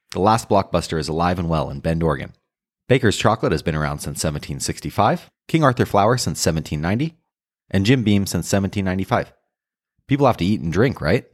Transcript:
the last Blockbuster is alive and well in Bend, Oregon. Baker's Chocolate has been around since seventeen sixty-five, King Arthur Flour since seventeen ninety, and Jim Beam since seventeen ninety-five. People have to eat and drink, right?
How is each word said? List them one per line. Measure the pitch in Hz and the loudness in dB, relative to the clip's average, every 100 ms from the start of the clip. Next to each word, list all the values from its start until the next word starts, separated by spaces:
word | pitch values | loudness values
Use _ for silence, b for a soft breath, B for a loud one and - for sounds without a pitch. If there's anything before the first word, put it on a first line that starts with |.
| _ | _
the | 95 | 0
last | 98 113 - | 2 2 2
Blockbuster | 101 - 87 - 80 | 0 2 -2 -2 -4
is | 76 | -4
alive | 78 87 92 | -2 0 0
and | 85 | -2
well | 80 69 | -2 -2
in | 69 | -4
Bend, | 82 82 | -4 0
Oregon. | 82 69 - - _ _ _ _ - | 0 -2 -6 -16 _ _ _ _ 0
Baker's | 131 104 - | 2 2 2
Chocolate | 110 92 139 | 2 2 0
has | 78 | 0
been | - | -2
around | 78 73 73 | -2 -4 -4
since | - 73 | -8 -6
seventeen | 82 73 - 69 | -4 -4 -8 -8
sixty-five, | - - 76 - 107 170 - _ - | -6 -6 -8 0 0 0 -6 _ -4
King | 160 | 2
Arthur | 143 123 | 2 2
Flour | 101 101 104 123 | 2 2 2 2
since | - 80 | -2 -2
seventeen | 92 80 76 76 | -2 -2 -4 -4
ninety, | 82 110 165 - _ _ _ _ _ | -2 -2 -4 -8 _ _ _ _ _
and | 95 | 0
Jim | 98 135 | 2 4
Beam | 107 101 | 4 2
since | 98 90 - | 2 -2 0
seventeen | 98 98 104 | 0 0 -2
ninety-five. | 95 92 98 110 - _ _ _ _ _ _ _ - | -4 -4 -2 -2 -2 _ _ _ _ _ _ _ -4
People | 139 135 | 2 2
have | 107 | 2
to | |
eat | 87 104 | 0 0
and | 82 | 0
drink, | 85 131 - | 2 2 0
right? | 73 113 - | 0 0 -2